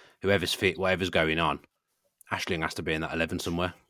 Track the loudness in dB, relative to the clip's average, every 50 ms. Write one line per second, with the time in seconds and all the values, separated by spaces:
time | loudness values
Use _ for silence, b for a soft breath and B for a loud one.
0 | b b b b 2 2 2 2 2 0 0 0 2 0 2 2 2 2 2 2
1 | 0 2 2 2 4 4 2 2 2 0 0 -2 -8 _ _ _ _ _ _ _
2 | _ _ _ _ _ -8 -6 -6 -4 -4 -2 -2 -2 -4 -4 -6 -4 -2 -2 -2
3 | -2 -4 -2 -2 -2 -2 -4 -4 -4 -4 -2 -2 -2 -4 -4 -10 _